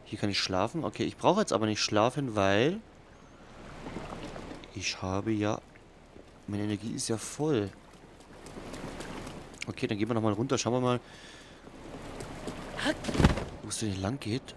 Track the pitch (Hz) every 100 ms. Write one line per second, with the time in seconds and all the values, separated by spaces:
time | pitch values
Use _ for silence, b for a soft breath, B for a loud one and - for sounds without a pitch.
0 | - 110 110 98 - 95 107 165 110 -
1 | 113 - 120 185 208 101 110 107 - 107
2 | 113 147 135 107 98 101 131 202 - -
3 | - - - - - - - - - -
4 | - - - - - - - - 92 -
5 | 92 95 104 110 104 110 - - - -
6 | - - - - - 101 104 104 110 -
7 | - 113 - - 151 135 101 - - -
8 | - - - - - - - - - -
9 | - - - - - - - 104 131 110
10 | 110 117 110 101 131 127 - 123 127 123
11 | B B B B B B B - - -
12 | - - - - - - - - - 311
13 | - - - - - - 107 - 110 95
14 | 95 135 - 120 -